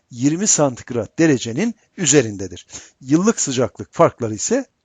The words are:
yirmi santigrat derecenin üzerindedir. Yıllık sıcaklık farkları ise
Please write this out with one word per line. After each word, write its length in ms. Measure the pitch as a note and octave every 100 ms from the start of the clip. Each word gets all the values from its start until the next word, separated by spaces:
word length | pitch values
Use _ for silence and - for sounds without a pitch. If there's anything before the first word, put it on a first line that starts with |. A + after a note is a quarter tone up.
| _
yirmi 360 | A#2+ C#3 E3 G#3+
santigrat 720 | - C#3+ A#2+ - A#2+ G2+ -
derecenin 560 | D#3+ B2 A#2 A#2 A#3 - _ -
üzerindedir. 720 | D#3 C#3+ A2+ G2 F#2+ F2 - - - _
Yıllık 400 | C3 D#3+ G#3 A3
sıcaklık 520 | - B2+ A#2+ - -
farkları 420 | - D#3 - A2+ G#2+
ise 300 | - B3 C4 _